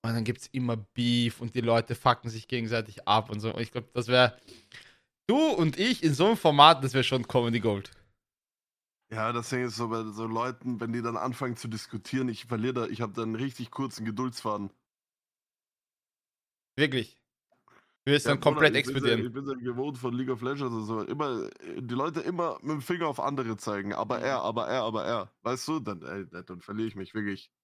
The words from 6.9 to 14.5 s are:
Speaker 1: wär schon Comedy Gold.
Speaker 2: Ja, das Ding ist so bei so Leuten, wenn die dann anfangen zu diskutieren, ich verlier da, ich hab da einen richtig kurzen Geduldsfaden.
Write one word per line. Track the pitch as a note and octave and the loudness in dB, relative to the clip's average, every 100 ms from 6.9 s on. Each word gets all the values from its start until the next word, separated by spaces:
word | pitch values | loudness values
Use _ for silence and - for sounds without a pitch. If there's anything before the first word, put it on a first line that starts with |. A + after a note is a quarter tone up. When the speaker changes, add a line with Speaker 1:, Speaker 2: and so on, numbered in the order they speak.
Speaker 1:
wär | C3+ | 2
schon | A#2+ C3 A#2 | 2 0 2
Comedy | C3 A#2+ A2+ | 2 2 2
Gold. | A2 G2+ - - _ _ _ _ _ _ _ _ _ _ _ | 0 0 -6 -20 _ _ _ _ _ _ _ _ _ _ _
Speaker 2:
Ja, | A2 A2 | -4 -2
das | A#2+ A#2 | -2 -2
Ding | B2+ | -2
ist | B2 A2 | -2 -2
so | A#2 | -2
bei | A2+ | -2
so | A2 G#2 A2+ | -4 -6 -4
Leuten, | A2+ B2 A#2+ B2+ A#2 | -2 -2 -4 -6 -4
wenn | A#2 | -4
die | A#2+ | -2
dann | A#2 A2+ | -2 -2
anfangen | A#2+ A#2+ C3 A#2 | -4 -4 -6 -6
zu | A#2 | -8
diskutieren, | A2 - A2 - C3 B2+ | -8 -8 -12 -4 -2 -2
ich | A2 | -4
verlier | - A#2 B2 | -6 -2 0
da, | B2 A2+ | -2 -4
ich | G#2+ | -4
hab | A2+ | -6
da | G#2+ | -4
einen | A2+ A2 | -4 -4
richtig | C3+ B2 A#2+ | -6 -6 -12
kurzen | - C3+ - | -6 -8 -6
Geduldsfaden. | A2 G#2+ B2+ A#2+ A2+ | -6 -4 -4 -4 -4